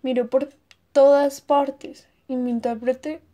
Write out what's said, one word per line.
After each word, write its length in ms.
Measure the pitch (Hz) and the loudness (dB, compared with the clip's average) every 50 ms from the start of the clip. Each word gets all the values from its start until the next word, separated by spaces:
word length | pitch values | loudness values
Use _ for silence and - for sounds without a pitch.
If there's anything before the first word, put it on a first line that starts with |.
miro 280 | - 254 254 247 240 226 | -4 -4 -4 -4 -4 0
por 200 | - 269 277 285 _ _ _ _ - _ _ _ _ | -2 -2 -2 -2 _ _ _ _ -20 _ _ _ _
todas 480 | 285 269 277 285 285 285 277 277 - | 4 6 6 6 4 2 0 -4 -8
partes. 640 | _ - 294 285 277 277 269 _ - - - - _ _ _ _ _ - | _ 0 0 0 0 -2 -6 _ -18 -20 -20 -20 _ _ _ _ _ -8
Y 60 | 254 | -6
mi 160 | 254 247 247 | -6 -4 -4
intérprete 680 | 240 233 220 240 233 220 240 247 254 254 - 302 311 330 _ _ | -4 -4 -4 -4 -6 -4 -4 -4 -4 -4 -8 -12 -12 -12 _ _